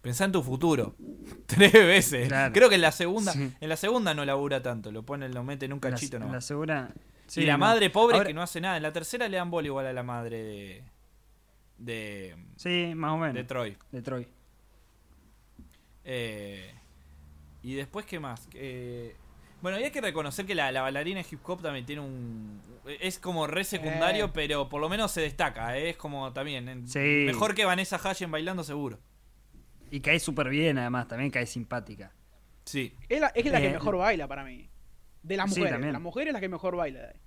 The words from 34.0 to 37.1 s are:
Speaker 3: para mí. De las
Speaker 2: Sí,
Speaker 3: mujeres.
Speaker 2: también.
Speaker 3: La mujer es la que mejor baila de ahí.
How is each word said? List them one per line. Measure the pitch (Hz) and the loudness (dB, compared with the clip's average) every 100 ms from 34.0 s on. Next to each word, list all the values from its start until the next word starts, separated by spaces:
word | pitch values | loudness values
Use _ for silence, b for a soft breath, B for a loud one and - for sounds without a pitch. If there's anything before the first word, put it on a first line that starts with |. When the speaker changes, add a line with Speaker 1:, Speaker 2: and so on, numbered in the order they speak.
| 196 185 139 | 0 0 -4
Speaker 3:
para | 139 | -10
mí. | 135 123 - - - - - - | -12 -16 -20 -20 -20 -20 -20 -20
De | 160 196 | -8 -2
las | 196 | 0
Speaker 2:
Sí, | 180 | 0
Speaker 3:
mujeres. | 175 120 | 0 0
Speaker 2:
también. | 143 | -4
Speaker 3:
La | 143 | -4
mujer | 170 233 302 | -6 -6 -4
es | |
la | 247 | -4
que | 190 | -6
mejor | 175 185 175 | -4 -4 -2
baila | 156 127 | -4 -6
de | |
ahí. | 120 | -16